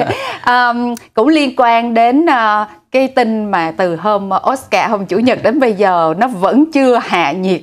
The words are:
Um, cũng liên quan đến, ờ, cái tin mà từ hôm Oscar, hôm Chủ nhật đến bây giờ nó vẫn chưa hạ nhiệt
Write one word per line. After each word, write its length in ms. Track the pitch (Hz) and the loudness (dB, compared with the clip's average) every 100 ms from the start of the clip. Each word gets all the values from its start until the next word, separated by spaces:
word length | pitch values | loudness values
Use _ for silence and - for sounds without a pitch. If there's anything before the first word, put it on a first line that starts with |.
| 247 508 539 - - | -2 -4 -8 -6 -2
Um, 480 | 247 247 240 240 240 - | 0 0 0 -4 -8 -8
cũng 140 | - 247 | -2 2
liên 260 | 320 285 262 | 2 0 0
quan 380 | 240 233 233 | 2 2 0
đến, 320 | 233 233 262 339 | 2 2 4 2
ờ, 380 | 262 220 208 214 - _ | 2 0 0 -4 -10 _
cái 160 | 254 262 | -2 0
tin 420 | 262 233 220 208 | 0 0 -2 -2
mà 220 | 190 165 160 | -2 -2 -2
từ 200 | 185 165 | -2 -2
hôm 340 | 185 208 196 185 - | -2 -2 -2 -2 -2
Oscar, 380 | 269 - 196 180 | -4 -2 -2 0
hôm 160 | 214 190 | -2 -2
Chủ 120 | 185 | 0
nhật 240 | 247 196 | 0 0
đến 180 | 180 269 | 0 0
bây 120 | 262 | 0
giờ 420 | 190 202 180 160 160 | 2 2 2 0 0
nó 100 | 254 | -2
vẫn 440 | 208 185 208 311 | 0 0 2 2
chưa 280 | 285 269 240 | 2 2 2
hạ 300 | - 190 151 | 0 -2 -2
nhiệt 280 | 170 185 180 | -2 -2 -2